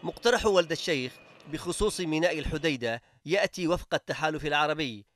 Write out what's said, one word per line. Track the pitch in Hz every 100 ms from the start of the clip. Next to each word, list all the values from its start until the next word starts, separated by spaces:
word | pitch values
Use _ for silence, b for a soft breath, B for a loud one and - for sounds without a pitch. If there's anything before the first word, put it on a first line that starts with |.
مقترح | 165 - 233 240 220
ولد | 190 170
الشيخ | 160 - 151 127 - - - -
بخصوص | 151 170 170 208 -
ميناء | 175 156 170 156
الحديدة | 135 160 160 135 117 117 b b -
يأتي | 185 190 - 170
وفق | 175 -
التحالف | 156 - 143 156 156 147
العربي | 147 151 151 147 107 101